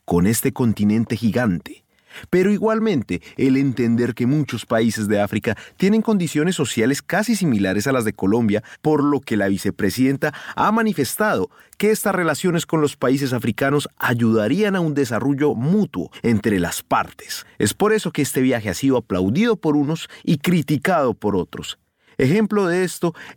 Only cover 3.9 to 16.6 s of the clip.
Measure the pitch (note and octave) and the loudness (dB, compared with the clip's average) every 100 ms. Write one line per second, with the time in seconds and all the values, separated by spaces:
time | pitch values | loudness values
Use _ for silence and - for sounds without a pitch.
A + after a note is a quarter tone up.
3.9 | A#2 A#2+ A#2 B2 D#3 C#3 A#2 - A2+ A2+ | 0 0 -2 0 0 -2 -6 -2 0 0
4.9 | G#2+ G#2 G#2 G2+ A2 A#2 G#2 - - F#3 | 0 0 0 0 -2 -4 -6 -8 -2 2
5.9 | A3 A3 G#3 E3 D3 E3 E3+ C#3 - A2+ | 2 2 0 0 0 -2 -2 -2 0 0
6.9 | C#3 - F3+ G#3+ G#3+ E3+ G#2+ F#2+ G2 C3+ | 0 -2 -2 0 0 0 0 0 0 0
7.9 | C3 G#2+ - F#2+ A#2 A2+ G#2 - - D#3 | 0 -2 -2 0 2 2 0 -4 -6 0
8.9 | D3+ C#3+ C#3 - A2 G2 G2 G2+ - G2 | 2 2 0 -2 -2 0 -2 -4 -2 -2
9.9 | A#2+ C3 C#3 D3+ - - - E3 A3+ A3 | 0 0 0 -4 -6 -10 -2 0 2 0
10.9 | E3+ C3 - G#3+ C3 F#2 _ _ - G#3 | -2 -2 -2 -2 -2 -4 _ _ -2 0
11.9 | G#3+ G#3 F#3+ E3 C#3 F#3 E3 - E3 C#3+ | 0 0 0 0 0 0 -2 0 0 0
12.9 | - B2+ C3+ C3+ B2 A#2 G#2 C#3 C#3+ - | 0 0 0 0 -2 -2 0 0 0 -2
13.9 | - - A#2+ A2+ A2 G#2+ E3+ G#3+ F#3+ E3 | -4 -2 2 2 4 2 2 0 0 0
14.9 | C#3 B2 G#2+ C3+ C#3 D3 A2+ C#3 G#3+ G3 | 0 0 0 0 0 0 0 2 2 0
15.9 | F#2 D2+ - A#2 G#2+ A2+ G2 | -4 -8 -4 0 2 2 0